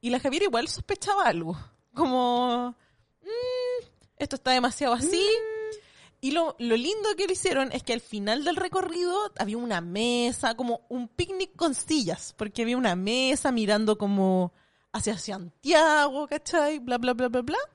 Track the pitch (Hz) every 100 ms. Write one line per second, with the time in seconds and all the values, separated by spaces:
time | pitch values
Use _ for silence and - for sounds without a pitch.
0 | 233 254 269 254 403 233 294 - - 392
1 | - 392 302 175 165 175 - _ _ -
2 | 254 254 247 240 247 240 247 240 _ _
3 | _ _ 370 453 494 508 494 494 - _
4 | _ _ 285 277 - 254 247 - 285 240
5 | 285 359 403 440 440 440 440 427 _ -
6 | - _ 262 302 330 - 240 226 262 440
7 | 427 403 392 370 381 269 269 262 - 233
8 | - 214 202 233 294 330 359 - 381 330
9 | 359 370 415 - 190 220 240 190 170 185
10 | 233 240 240 247 240 226 247 233 _ 247
11 | 240 - 349 381 370 - 330 254 - 311
12 | 190 170 - - 214 202 226 247 247 180
13 | 190 247 262 277 285 240 208 208 214 214
14 | 202 202 190 185 175 _ _ _ _ -
15 | - 185 - 196 175 _ 269 330 320 302
16 | 285 269 294 302 - 339 294 302 247 247
17 | 247 240 254 240 247 381 587